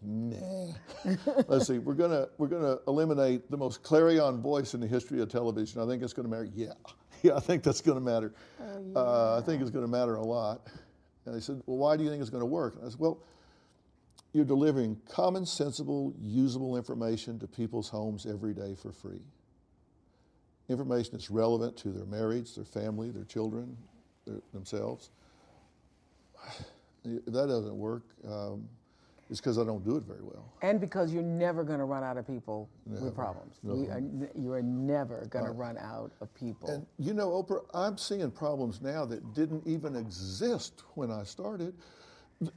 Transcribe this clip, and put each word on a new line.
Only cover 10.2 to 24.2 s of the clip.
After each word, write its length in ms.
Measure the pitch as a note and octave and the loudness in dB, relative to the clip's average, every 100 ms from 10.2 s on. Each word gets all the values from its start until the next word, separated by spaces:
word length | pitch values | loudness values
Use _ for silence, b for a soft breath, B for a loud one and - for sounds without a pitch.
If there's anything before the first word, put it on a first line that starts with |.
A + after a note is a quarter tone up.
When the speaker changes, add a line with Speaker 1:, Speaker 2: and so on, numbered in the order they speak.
Speaker 1:
lot. 420 | A2+ A#2+ G#2+ B2 - B B B B _ B2 | 0 0 0 -4 -10 B B B B _ -10
And 80 | |
they 60 | A#2 | -8
said, 220 | A2 C3+ B2+ | -6 -6 -2
"Well, 100 | B2+ | 2
why 200 | D3 D#3 | 4 4
do 60 | |
you 60 | D3+ | 2
think 100 | D3 | -2
it's 80 | A#2 | -4
gonna 140 | B2 A#2+ | -2 0
work?" 280 | E3 A#2+ - | 0 -2 -4
And 80 | A#2 | -10
I 20 | |
said, 100 | B2+ | 0
"Well, 200 | D#3+ D#3+ b b b b b b _ _ _ - _ | 0 0 b b b b b b _ _ _ -20 _
you're 120 | D3+ C3+ | 4 6
delivering 520 | C#3 D3+ C3+ A2 G#2+ - | 6 6 4 2 -2 -4
common, 360 | - F#3 F#3+ F3 | 2 2 2 -2
sensible, 640 | - C#3+ B2 C#3+ C#3+ C#3 A2+ | -2 -2 -2 -2 0 -2 -4
usable 580 | G#2+ A#2 C3+ B2+ C3 B2 | 0 2 4 2 -2 -4
information 600 | A#2 A#2+ A2+ A2+ A#2+ A2+ | -4 -2 0 -2 -4 -8
to 60 | G2 | -8
people's 420 | - A2+ A#2 G#2 | -6 -4 -4 -4
homes 340 | G#2+ A2 G#2 G#2+ | -4 -4 -4 -6
every 260 | G#2 A2 | -4 -4
day 200 | G2+ G2+ | -4 -6
for 160 | G2 G2+ | -8 -12
free. 300 | - F#2+ F#2 C#3+ - _ _ _ _ _ _ b b b b b _ - | -12 -12 -14 -16 -20 _ _ _ _ _ _ b b b b b _ -4
Information 400 | B2+ C3+ A#2+ A2 | -2 2 0 0
that's 180 | G2+ - | -6 -2
relevant 460 | A2 A2+ A#2 A#2+ - | 2 4 4 0 -4
to 120 | G#2 | -6
their 160 | F#2+ F#2+ | -6 -6
marriage, 480 | G#2 A2 A#2+ A#2+ G#2 | -2 0 0 -4 -10
their 80 | |
family, 460 | G#2 G#2+ A2 G#2+ A#2 | -8 -4 -4 -4 -6
their 140 | G2+ | -8
children, 520 | G2+ A2+ A2 A2+ B2 A#2+ - - _ _ | -6 -4 -2 -4 -8 -12 -18 -20 _ _